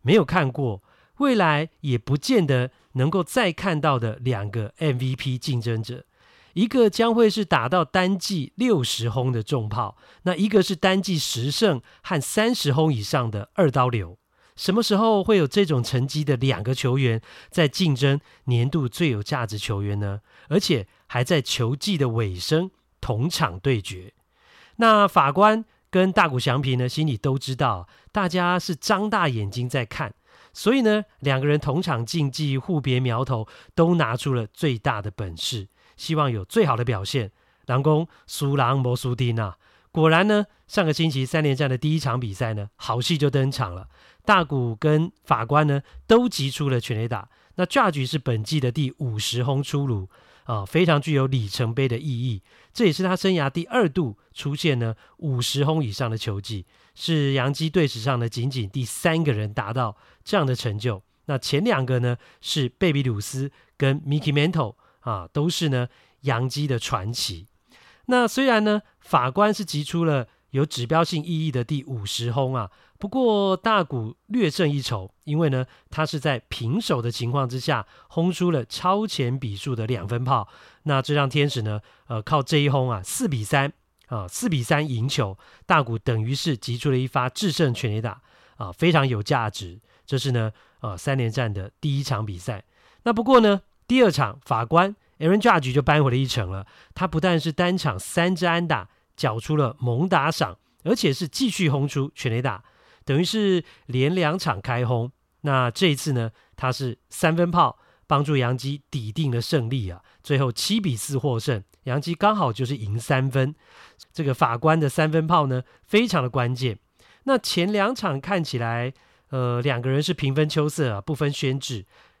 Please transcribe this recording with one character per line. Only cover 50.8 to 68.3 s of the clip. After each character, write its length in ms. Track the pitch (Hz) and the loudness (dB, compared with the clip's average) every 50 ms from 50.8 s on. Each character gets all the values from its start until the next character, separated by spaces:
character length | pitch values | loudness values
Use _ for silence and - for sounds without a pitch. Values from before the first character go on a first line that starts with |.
| 185 | 4
常 160 | 170 156 143 | 4 4 2
具 120 | 139 160 151 | 2 0 0
有 120 | 135 135 | 0 2
里 240 | 135 131 127 110 98 | 2 0 -2 -2 -4
程 240 | - - 123 113 117 | -4 -2 -2 -2 0
碑 140 | 135 135 127 | 0 0 0
的 100 | 120 117 | -2 -4
意 100 | 151 151 | -4 -6
义。 360 | 127 117 123 127 110 98 - _ _ - - _ | -4 -4 -4 -4 -4 -6 -8 _ _ -20 -20 _
这 140 | _ - 240 | _ 2 2
也 80 | 180 143 | 2 2
是 100 | - 185 | 2 0
他 120 | 180 185 | -2 -2
生 180 | 180 - 190 185 | 0 0 0 2
涯 160 | 170 143 135 | 2 0 0
第 160 | - 170 165 | -2 -4 -6
二 240 | - - 247 214 160 | -2 0 2 2 2
度 300 | 131 185 160 117 101 - _ _ | 2 0 -2 -2 -4 -8 _ _
出 240 | _ - - 143 143 | _ -8 -6 -6 -6
现 220 | - - 165 135 123 | -2 0 0 0 0
呢， 160 | 117 117 110 - - _ _ - | 0 -2 -4 -6 -12 _ _ -8
五 240 | - 151 131 120 | -4 -4 -2 -2
十 240 | 120 - 127 135 143 | -2 -2 0 0 0
轰 180 | 147 156 160 143 | 2 2 0 -2
以 80 | 110 | -2
上 200 | 101 - 131 113 | -4 -4 -4 -4
的 40 | 110 | -4
球 240 | 107 - 120 101 101 | -4 -4 -6 -6 -6
季， 280 | 101 - 110 98 87 - _ _ _ _ _ | -6 -8 -10 -10 -10 -12 _ _ _ _ _
是 400 | - - 165 165 151 143 139 135 | -10 -4 -2 0 2 2 2 0
洋 180 | 135 123 135 | 0 0 0
基 160 | 143 - 160 160 | -2 -2 -4 0
队 200 | - 190 156 135 | 2 2 2 2
史 120 | - 117 | 0 -2
上 200 | 107 143 131 120 | -2 -2 -2 0
呢， 100 | 117 113 | -2 -2
仅 180 | - 120 117 139 | -4 -4 -4 -4
仅 220 | 131 131 107 95 | -2 -4 -6 -4
第 160 | - 135 123 | -4 -6 -6
三 380 | - - - - 175 160 165 165 | -6 -6 -2 0 0 0 2 0
个 100 | 143 117 | 0 0
人 180 | 104 107 104 | 0 -2 -4
达 220 | 107 - 107 101 117 | -6 -6 -6 -4 -4
到 240 | 131 123 110 101 - _ _ _ _ _ | -4 -4 -4 -6 -10 _ _ _ _ _
这 140 | - - 196 | -2 0 0
样 80 | 151 | 2
的 100 | 131 123 | 2 0
成 220 | - - 117 101 107 | -2 -2 -4 -4 -2
就。 240 | 104 123 104 95 - _ _ _ _ | -4 -4 -4 -4 -8 _ _ _ _
那 100 | - 143 | -6 -6
前 280 | 127 - - 143 143 202 | -4 -2 -2 -2 0 2
两 200 | 240 208 135 131 | 2 0 0 0
个 140 | 123 131 123 | 0 0 0
呢， 180 | 120 123 123 - - - _ _ | 0 0 -2 -4 -8 -16 _ _
是 300 | - - - 156 131 120 | -10 -6 -2 -2 -2 -2
贝 240 | - _ 190 175 147 | -2 _ 0 2 2
比 80 | 143 | 2
鲁 180 | 135 127 113 101 | 0 0 -2 -2
斯 320 | 104 - - 131 135 139 - _ _ _ _ | -6 -6 -6 -6 -6 -8 -8 _ _ _ _
跟 240 | _ 139 135 135 151 | _ 0 2 2 0
Mickey 300 | 156 139 143 151 147 151 | 0 -2 -2 0 0 2
Mantle， 440 | 139 143 147 175 175 165 135 104 - - _ _ _ _ | 2 2 2 2 2 0 -2 -2 -4 -10 _ _ _ _
啊， 280 | _ 123 110 95 85 85 - | _ -6 -6 -6 -8 -6 -4
都 160 | 143 147 175 | -2 0 0
是 200 | - - 170 151 | 0 0 0 0
呢， 180 | 135 123 123 123 - _ _ _ _ _ | 0 0 -2 -4 -8 _ _ _ _ _
洋 260 | - 139 123 117 127 131 | -4 -2 0 0 0 -2
基 200 | - 143 147 143 | -2 -4 -2 -2
的 100 | 127 113 | -2 -2
传 340 | - - 139 104 92 107 | -2 -4 -6 -4 -4 -6
奇。 360 | 123 - - - 90 80 - - _ _ _ _ _ - - - _ _ _ | -6 -4 -6 -6 -6 -10 -14 -18 _ _ _ _ _ -20 -20 -20 _ _ _
那 220 | - 247 247 240 | 0 2 2 2
虽 180 | 220 | 2